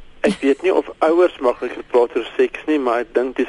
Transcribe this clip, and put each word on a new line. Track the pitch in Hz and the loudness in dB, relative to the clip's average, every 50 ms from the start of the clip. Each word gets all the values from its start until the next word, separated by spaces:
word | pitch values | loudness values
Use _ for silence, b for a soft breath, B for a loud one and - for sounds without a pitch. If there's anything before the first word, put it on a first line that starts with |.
| - - - - | -20 -20 -8 -2
ek | - - 190 - | -2 -2 0 0
weet | 143 135 135 - | 0 0 0 2
nie | - 185 - | 0 0 0
of | 156 - - - - | 0 -2 -4 -4 -2
ouers | - 156 165 175 180 170 - - | 0 2 4 4 2 2 0 0
makliker | 139 120 117 - 127 117 - 117 - | -2 -2 -2 -2 -4 -10 -10 -10 -6
praat | - - 120 120 117 - | 0 2 2 2 2 0
oor | 135 110 - - | -4 -6 -4 0
seks | - 127 120 - - - | 0 0 0 -2 -4 -4
nie, | 156 156 147 | -2 -2 0
maar | 131 120 113 120 | 0 0 0 -2
ek | 117 117 - | -2 -2 -2
dink | 123 127 131 123 | -2 -2 -2 -2
die | - 127 | -4 -4